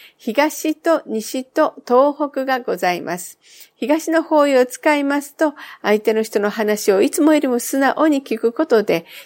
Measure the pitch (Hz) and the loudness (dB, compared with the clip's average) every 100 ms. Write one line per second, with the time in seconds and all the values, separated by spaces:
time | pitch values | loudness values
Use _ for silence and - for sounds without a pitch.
0 | - _ - 220 302 - 311 311 339 320 | -20 _ -4 0 0 0 -6 -4 0 0
1 | - 220 214 262 254 - 311 - - 240 | -2 -8 -6 -8 -6 -2 -2 -2 0 4
2 | 285 285 294 277 262 254 240 185 185 175 | 4 0 -6 -6 -4 -4 -4 -4 -2 -4
3 | - 180 - - _ - - _ 233 311 | -6 -8 -10 -20 _ -20 -20 _ -2 -2
4 | 320 330 330 311 285 269 254 - 320 294 | 0 -2 0 2 4 4 2 0 0 0
5 | 277 285 285 - 311 294 - - - 208 | 0 -2 -4 -2 -2 -2 -16 -8 0 0
6 | 214 220 220 220 208 208 214 208 - 190 | 2 -2 -2 -2 -2 -2 -2 0 2 2
7 | 269 - 302 302 285 240 - 269 269 - | 2 2 2 4 2 -2 -2 0 0 2
8 | 311 285 269 226 233 233 311 226 208 165 | 2 2 -2 -2 -2 -2 2 2 2 -2
9 | 170 - | -4 -18